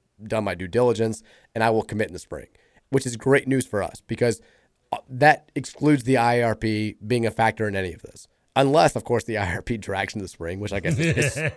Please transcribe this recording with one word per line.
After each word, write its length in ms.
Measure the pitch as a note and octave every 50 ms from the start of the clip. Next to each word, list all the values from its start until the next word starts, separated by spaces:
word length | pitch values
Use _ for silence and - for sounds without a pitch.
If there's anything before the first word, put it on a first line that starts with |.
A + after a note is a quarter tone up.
| _ _ _ -
done 220 | G#2+ G#2 A2 A2 G#2
my 100 | G2 F#2
due 140 | F2 F#2 F2
diligence, 540 | E2+ A#2+ B2 B2 A2 G#2 A2+ A2+ A2 - - _ _ _ _ _ -
and 100 | A2+ A2
I 60 | A#2
will 120 | A2+ A2 -
commit 240 | - G#2 G#2+ G#2 -
in 40 |
the 60 | F2+ F2
spring," 300 | - - D#2+ C2+ - - _ _ _ _ _ _ _ _
which 160 | C3+ C3+ -
is 100 | B2+ A#2
great 320 | G#2+ - C3 C#3 C#3 F#2+ C3
news 180 | C3+ C3 A2+
for 160 | - - G2+
us 200 | F2+ D#2+ - - -
because, 340 | - A#2 - A#2+ A#2+ A2 - - _ _ _ _ _ _ _ _ _
uh, 60 | A#2 A#2 - -
that 420 | C3 A#2+ C#3 D3+ C#3+ - - _ -
excludes 500 | C#3+ B2+ - - - C#3+ D3+ D3+ C3+ A2
the 120 | B2 C3
I 240 | A#2+ A#2 A#2+ A#2+ A#2+
R 140 | A#2+ A2+ G#2+
P 420 | - A2+ A2 G#2+ G#2+ G#2+ G#2+ - - G#2
being 220 | G#2+ B2 A#2+ A2+
a 40 | G#2+
factor 360 | G#2+ - A2 A2 A2 - A2 G#2
in 60 | G2
any 160 | G2 F#2+ F2
of 100 | E2 -
this. 260 | - - - - - _ _ _ _ _ -
Unless, 380 | B2+ C#3 C3+ C#3+ E3 E3+ - -
of 80 | A2+
course, 220 | - - A#2+ A#2 -
the 120 | - A2
I 200 | G#2 G2+ F2 E2+
R 60 | F#2+
P 140 | - - A#2+
drags 380 | G#2+ - - F#2+ F#2+ G2 G2 -
into 100 | G#2+ F#2
the 40 | -
spring, 320 | - - E2 E2 F#2 G2
which 120 | G#2 G2+
I 60 | G2+ G2+
guess 200 | - - D3+ A2
is, 380 | D#3+ E3 - - D3 C#3 -
is, 160 | D3 D#3+ D3+ -